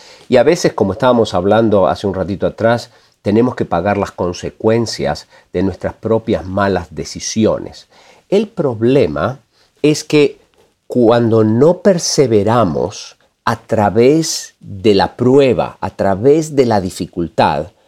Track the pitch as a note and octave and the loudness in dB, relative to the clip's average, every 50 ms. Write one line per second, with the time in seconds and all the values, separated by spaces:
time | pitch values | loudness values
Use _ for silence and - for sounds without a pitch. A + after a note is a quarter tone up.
0 | - - - - - - B2 B2 A#2 C#3 E3+ F3 - E3+ - - A2 G2 F#2 - | -20 -20 -20 -20 -4 0 2 4 4 4 2 2 0 -2 -2 -2 -2 -2 -2 0
1 | - B2+ B2 A#2+ A2 - - F#2 F2+ G2+ G#2 A2 A#2 A2 G2+ G2+ F2+ D2 D#2+ - | 0 2 2 2 0 0 -2 -2 0 2 2 2 2 2 2 2 2 0 0 -2
2 | - G2+ F2+ F#2 F#2 E2 G2+ E2 - F2+ - - A2+ A2+ A#2+ A#2 - - _ _ | -4 -6 -4 -4 -6 -6 -6 -4 -4 -6 -4 -2 0 0 0 -2 -4 -10 _ _
3 | _ _ _ _ - G2+ G2+ A2 A#2+ B2+ B2 - - - F#2 E2+ F2 G2+ G2+ G2+ | _ _ _ _ -4 0 2 2 2 0 -2 -4 -6 -4 -4 -2 -2 -2 -2 -2
4 | F#2+ - - - - F2+ F2+ - - E2+ - - - A2 A2+ A#2 A#2 A2 - - | -2 -4 -4 -6 -6 -6 -6 -8 -10 -12 -10 -4 -2 0 0 0 -2 -4 -6 -6
5 | C#2 C#2 - - - _ _ - _ _ - F2 F#2 G2 F#2 - - F#2 - _ | -6 -6 -6 -6 -10 _ _ -20 _ _ -6 -4 -2 -4 -4 -6 -8 -10 -10 _
6 | - G#2+ A2+ A2+ A2 - G#2 E2 D#2+ F#2+ F#2+ G2 G2+ G2 F#2+ F2+ E2 - - D2 | -4 -2 -2 -2 -2 -2 -4 -4 -4 -6 -4 -2 -2 0 -2 -2 -4 -8 -12 -14
7 | D2 - - F2 - - - A2 A2 G2 D#2 A1+ G1+ G1+ - - - _ _ _ | -14 -12 -14 -12 -12 -6 -2 0 0 0 0 -2 -6 -12 -16 -20 -20 _ _ _
8 | _ _ _ _ _ _ F3 G3+ A3+ G#3+ - - E3+ C#3 A#2 G#2 A2 A#2+ C3+ C#3+ | _ _ _ _ _ _ -2 -2 -2 -2 -4 -4 -4 -4 -2 -2 0 2 4 4
9 | A2+ D#2+ D2 C#2+ D#2+ A2 C3 C3+ _ _ _ _ _ _ _ _ - D3+ D3+ - | 2 0 0 -2 -4 -4 -6 -8 _ _ _ _ _ _ _ _ 0 0 0 -2
10 | - - - D3+ C#3+ C3+ - _ _ _ _ _ _ _ _ _ _ - - C3 | -2 0 2 2 2 2 0 _ _ _ _ _ _ _ _ _ _ -6 0 2
11 | A#2+ A2 A#2 A#2+ A#2+ A2+ A2 A2+ A2 A2 A2 A#2 C3+ D#3+ F3 F3+ - G#3+ F#3+ F3 | 4 4 4 4 2 2 2 4 4 2 2 4 4 4 2 2 2 0 0 0
12 | - - - - C#3+ B2 A2+ G#2 G2 G#2+ A2+ A#2+ A2 F2+ D2 C2 B1 F2+ - - | -2 -2 0 0 2 2 2 2 2 2 2 2 2 0 0 -2 -4 -4 -6 -10
13 | - - - _ _ _ _ _ _ - A#2 - - - - - G#3 G2+ - A#2 | -18 -20 -20 _ _ _ _ _ _ -6 -6 -6 -6 -4 -2 0 0 2 2 4
14 | A#2+ C3 D3 E3 D#3+ D#3+ - - - - _ _ - G#2+ G2+ G2 F#2 A2+ G2+ F#2+ | 4 4 4 2 0 -2 -6 -10 -12 -14 _ _ -20 -16 -10 -2 2 2 4 4
15 | F2+ F2 - - A#2+ B2 B2+ C#3+ C#3 C3 A2 D#2+ D2 A#1 - - - G2 - - | 2 0 -2 -2 0 2 4 4 4 4 2 0 -2 -4 -6 -8 -10 -8 -6 -4
16 | G#2+ G2 G2 F#2+ G#2+ C#3 D3 D#3+ D#3+ D#3 D3 C3+ C3 A#2 A2 G2+ F#2 F#2 - - | -2 -2 -2 0 2 2 2 2 0 0 0 0 0 2 0 -2 -2 -4 -6 -8
17 | F#2 D#2 - F#2 F2 D#2 - - A#2+ F#2+ D#2 C#2+ D#2 F#2+ - _ _ | -10 -8 -6 -6 -6 -4 -2 0 0 0 0 -2 -6 -8 -12 _ _